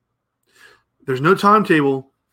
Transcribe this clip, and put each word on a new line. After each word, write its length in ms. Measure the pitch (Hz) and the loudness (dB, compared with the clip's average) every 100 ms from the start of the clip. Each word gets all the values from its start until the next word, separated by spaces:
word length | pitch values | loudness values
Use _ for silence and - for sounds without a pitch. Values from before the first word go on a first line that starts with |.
| _ _ _ _ _ _ - _ _ _ - | _ _ _ _ _ _ -20 _ _ _ -8
There's 140 | 127 | -4
no 140 | 156 | 0
timetable 760 | 190 202 214 202 160 139 135 - _ _ | 0 2 2 2 0 0 -4 -8 _ _